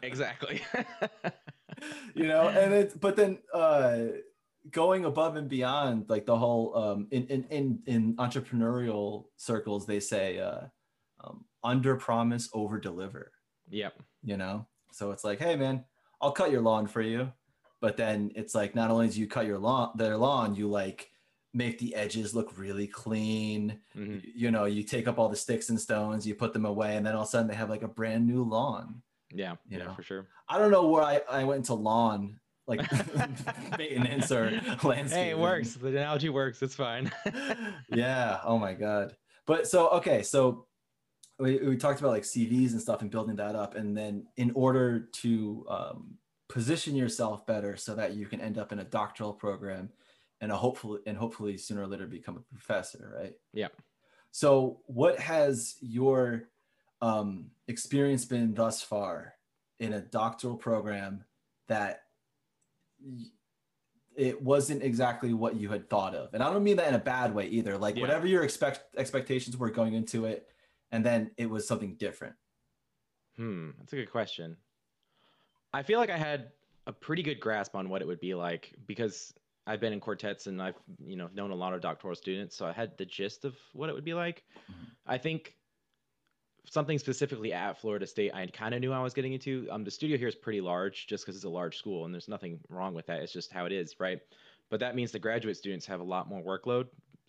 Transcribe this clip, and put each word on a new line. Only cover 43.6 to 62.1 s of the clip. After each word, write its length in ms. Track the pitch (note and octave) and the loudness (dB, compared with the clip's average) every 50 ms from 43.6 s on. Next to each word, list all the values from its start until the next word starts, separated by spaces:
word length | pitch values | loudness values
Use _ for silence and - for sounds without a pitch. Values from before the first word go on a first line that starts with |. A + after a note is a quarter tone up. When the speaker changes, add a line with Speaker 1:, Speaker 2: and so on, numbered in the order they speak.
| G2+ G2 - | -4 -4 -6
Speaker 2:
And 220 | G#2+ G#2+ G#2 G#2 | -4 -4 -2 -2
then 300 | G#2+ G#2+ G#2+ G#2 G2+ - - _ | -2 -2 -4 -6 -6 -8 -8 _
in 160 | - B2 A#2+ A#2+ | 0 0 2 4
order 480 | C3+ B2+ C3 B2+ C3 B2+ B2 A#2 A2+ | 4 6 6 6 6 6 4 2 0
to, 640 | A#2 - - - - A#2 A2+ A2 G#2+ G#2 G#2+ A2 - - | -2 -6 -8 -2 0 2 2 2 2 0 -4 -6 -6 -6
um, 460 | G2 - - - - - - - - - _ _ _ _ _ - | -4 -4 -4 -6 -8 -12 -14 -16 -20 -20 _ _ _ _ _ -8
position 440 | - B2 A2+ C3 E3 E3 - D#3+ C#3+ | -4 -2 0 0 0 0 -2 -2 0
yourself 500 | C3+ B2+ A2+ - - A#2 G#2+ G#2 G2+ - | 0 0 0 0 0 -2 -2 -2 -4 -2
better 280 | - A2 G#2+ G2+ G2+ G2 | -2 -2 -2 -2 -4 -6
so 180 | - - A2+ G#2+ | -8 -8 -8 -4
that 180 | A2 G#2+ F#2+ G2+ | -2 -2 -2 -2
you 120 | G#2+ G#2 | -4 -8
can 140 | G2+ - - | -8 -8 -6
end 180 | - A2 G#2 A2 | -6 -6 -4 -4
up 120 | G#2 - | -6 -6
in 80 | G#2 G2+ | -6 -8
a 60 | F#2 | -6
doctoral 480 | - - G#2+ G#2 G#2 - - A2 G#2+ G#2 | -4 -2 -2 -2 -2 -4 -6 -6 -6 -6
program 560 | - - G2+ G2 F#2+ G2+ G2 F#2+ F#2 F#2 A2+ - _ _ _ _ _ _ _ _ - | -6 -4 -4 -4 -4 -6 -8 -8 -8 -10 -12 -14 _ _ _ _ _ _ _ _ -10
and 120 | A2 G#2+ - | -6 -4 -2
a 40 | |
hopefully, 440 | F2+ A#2+ B2+ B2+ - - G#2+ G#2+ G2+ - | 0 0 0 0 -2 -6 -8 -8 -8 -8
and 100 | G#2+ G#2 | -8 -6
hopefully 400 | G2+ A2+ A2+ - - G#2+ G#2 G2 | -4 -4 -6 -6 -6 -6 -6 -6
sooner 260 | F#2+ - - G#2+ G2+ G2 | -6 -8 -8 -6 -6 -6
or 40 | F#2+ | -6
later 180 | G2 F#2 G2 | -8 -8 -10
become 300 | - F#2 E2+ - G2+ F2+ | -10 -12 -12 -12 -12 -14
a 40 | - - _ - | -14 -14 _ -20
professor, 580 | - - - A2 F#2+ F#2 - - - - - G#1 - | -12 -6 -4 -4 -4 -4 -6 -12 -16 -16 -12 -10 -10
right? 140 | F#2 F#2+ - - _ _ - | -10 -10 -12 -16 _ _ -8
Speaker 1:
Yeah. 160 | G#2+ G2+ - - - - _ _ _ _ _ _ _ _ _ | -6 -6 -6 -8 -14 -20 _ _ _ _ _ _ _ _ _
Speaker 2:
So 520 | - - D3+ C#3+ C#3 C3+ C3 B2+ - - _ | -4 2 6 6 8 6 6 4 0 -6 _
what 320 | - B2 A#2 D3 F3+ - - | -6 0 4 4 4 4 2
has 580 | - E3 D#3+ D#3 D3 C#3+ C3+ A#2 - - - - | 0 0 2 4 4 4 2 0 -4 -8 -10 -12
your, 720 | C3+ A#2+ A2+ B2 B2+ C3+ C3 C3 B2+ A#2+ A#2 A#2 - - _ _ _ _ _ _ _ _ _ - | -10 -6 -2 2 4 4 6 4 4 2 0 -4 -6 -10 _ _ _ _ _ _ _ _ _ -2
um, 500 | A#2+ A2+ A2 G#2+ G#2 G2+ F#2+ F2+ D#2+ - - _ _ | 0 2 2 2 0 -2 -4 -8 -10 -16 -20 _ _
experience 580 | - A#2 - - - C#3 C#3 C#3 C#3 C#3 B2 B2 | -10 -8 -8 -4 0 2 4 4 4 4 2 0
been 280 | - B2+ A#2+ A#2 A2+ G#2 | -2 0 0 2 2 2
thus 280 | A#2 A2+ A2+ A2+ - - | 2 2 2 0 -2 -6
far 520 | - G#2+ G#2 G2+ F#2 E2+ D#2 - - - _ _ _ _ _ _ _ _ - | -4 -4 -2 -2 -2 -6 -8 -10 -14 -18 _ _ _ _ _ _ _ _ -8
in 140 | A#2 G#2+ G#2 | -6 -4 -4
a 60 | G2+ F#2+ | -4 -6
doctoral 520 | - - A2+ A2 A#2 A#2 - - B2 A#2 | -4 0 0 0 0 0 -2 -6 -6 -6
program 680 | A2 - A#2+ A2+ G#2+ G#2 G#2+ G#2 G2+ G2 G2 G2 G2 - _ _ _ _ _ _ _ _ - | -4 -2 0 0 0 0 -2 -4 -4 -6 -8 -10 -12 -14 _ _ _ _ _ _ _ _ -4
that 340 | A2 G#2+ G2+ G2 - - - _ | -2 -2 -2 -2 -4 -8 -14 _